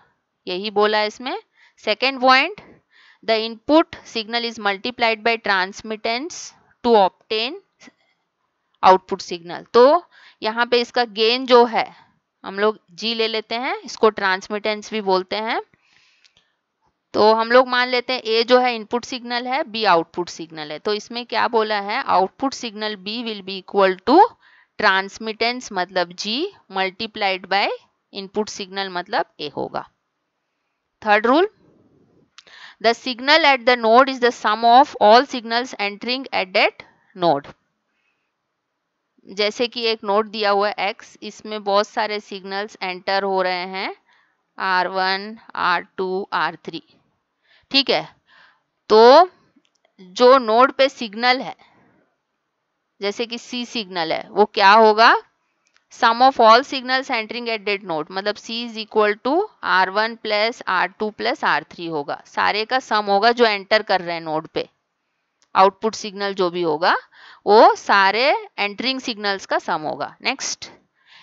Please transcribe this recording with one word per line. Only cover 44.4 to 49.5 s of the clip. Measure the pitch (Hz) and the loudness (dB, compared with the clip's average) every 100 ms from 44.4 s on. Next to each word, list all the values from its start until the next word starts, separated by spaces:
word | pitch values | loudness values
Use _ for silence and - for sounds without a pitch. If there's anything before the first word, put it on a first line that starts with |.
| _ - | _ -8
आर | 196 185 180 | -2 0 0
वन, | 190 185 190 208 220 - - | -2 -2 -2 -6 -16 -14 -6
आर | 170 175 185 - | -2 -2 -4 -8
टू, | 185 185 202 | -6 -6 -6
आर | 180 160 165 | -4 -4 -6
थ्री, | - 160 - _ _ _ _ _ _ _ _ | -12 -14 -16 _ _ _ _ _ _ _ _
ठीक | 269 262 | -2 0
है। | 165 151 _ _ _ _ _ _ _ - | 0 -2 _ _ _ _ _ _ _ 2
तो | 214 240 285 359 - _ | 8 10 10 6 0 _